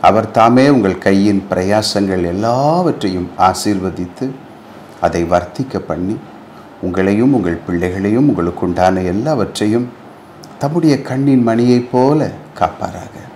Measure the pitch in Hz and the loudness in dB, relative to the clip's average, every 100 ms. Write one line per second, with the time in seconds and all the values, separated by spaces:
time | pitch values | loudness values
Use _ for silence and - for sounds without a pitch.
0 | 90 104 110 117 113 123 139 135 98 90 | 4 4 2 4 6 6 4 4 2 0
1 | 101 98 101 98 98 92 92 107 107 101 | 2 4 4 0 -2 -4 0 0 0 -2
2 | 98 92 87 92 110 123 143 170 175 - | 0 0 -2 -2 -2 0 2 2 0 -2
3 | 104 92 87 - 92 92 107 98 92 92 | -4 -4 -6 0 0 2 -2 -2 -4 -6
4 | 90 - 135 - - - - - - - | -10 -6 -8 -8 -18 -20 -20 -20 -20 -4
5 | 85 87 85 87 - - 127 98 - 82 | -2 -2 0 0 -2 -10 -8 -8 -6 -6
6 | 92 113 - - - - - - 90 90 | -4 -6 -12 -20 -20 -20 -20 -10 -6 -2
7 | 95 104 127 131 90 85 - 87 90 95 | 0 2 2 2 0 -4 -4 -2 -2 -2
8 | 101 113 143 95 85 85 95 87 92 95 | 0 2 2 0 -4 -2 -4 2 2 2
9 | 90 95 139 143 87 - 104 113 123 - | -2 -2 -2 -2 -4 -2 0 0 -2 -10
10 | - - - - - - 143 165 160 135 | -20 -20 -20 -20 -20 -6 -4 0 2 0
11 | - 131 139 131 117 113 123 123 120 127 | -2 -2 2 2 2 2 2 2 2 2
12 | 131 151 110 - - - - - 92 90 | 2 2 -2 -6 -18 -4 -4 -2 -10 -10
13 | - - - | -16 -18 -20